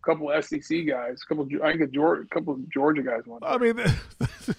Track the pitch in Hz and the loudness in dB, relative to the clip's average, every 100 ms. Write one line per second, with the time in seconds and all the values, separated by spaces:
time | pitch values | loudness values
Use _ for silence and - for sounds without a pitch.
0 | - 160 147 151 143 151 - 160 156 127 | 0 0 2 0 0 -4 -2 -2 0 -2
1 | 120 127 - 156 139 147 151 165 143 135 | -4 -6 -4 -4 -2 0 2 2 0 2
2 | 156 160 - 165 - 131 127 139 147 151 | 2 2 -2 -4 -4 -6 -4 2 2 2
3 | 127 117 117 117 117 247 233 233 208 - | 0 -4 -6 -8 -2 2 2 2 2 2
4 | - - - - - | -2 -6 -6 -4 -6